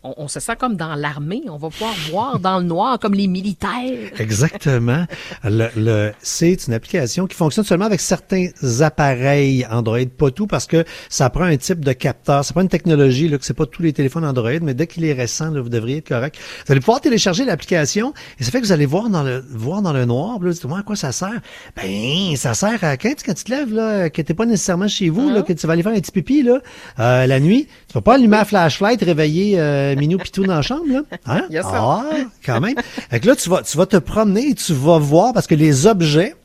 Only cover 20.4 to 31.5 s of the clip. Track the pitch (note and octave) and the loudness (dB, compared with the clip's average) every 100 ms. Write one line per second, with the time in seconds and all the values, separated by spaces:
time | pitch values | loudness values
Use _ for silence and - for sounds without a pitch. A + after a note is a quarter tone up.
20.4 | F3 E3 B2+ F3+ G#3 G#3 C#3+ - F#3+ A3+ | -4 -4 -6 -8 -6 -6 -6 -6 -6 -8
21.4 | - - - - F#2+ G2+ A#2+ D#3+ G3 C#3 | -12 -20 -18 -12 -8 -6 -4 -2 -2 -2
22.4 | C#3 A2+ G3+ A#3 D#3+ C3 G#3+ D4 - F#3 | -2 -2 -2 0 -2 -2 -4 -4 -6 -8
23.4 | - C4 C4+ G#3+ A3 G#3 E3+ - D#3 E3 | -4 -4 -2 -2 0 0 -2 -4 -4 -2
24.4 | A#3 G#3 - F3 G#3 - F3 E3+ C#4+ A3 | 0 0 0 0 0 0 0 2 2 2
25.4 | - E3 D#3 E3+ F#3 A3 - F#3+ E3 C#4+ | 0 -2 0 0 2 -2 -2 -4 2 2
26.4 | A#3+ B3+ - - - - A#2 B2+ B2+ C3+ | 4 2 -2 -20 -16 -2 2 4 4 4
27.4 | D3+ A#3+ D4+ - _ A#2+ G3 C4+ A#3 G#3 | 4 4 2 -12 _ 0 4 6 6 6
28.4 | G#3 G3+ E3 - G3+ A#3+ F3 D#3 D#3 D#3+ | 4 4 2 2 0 2 2 2 2 2
29.4 | G#3 F#3+ D3+ C#3+ C#3 C#3 D3 F#3 F3+ - | 2 2 2 2 2 2 2 0 -2 -2
30.4 | F#3+ E3 C3+ C#4+ E4 C4 D4 - - D#3 | 0 0 0 -2 0 -2 -2 -10 -4 -4
31.4 | F#4 | -2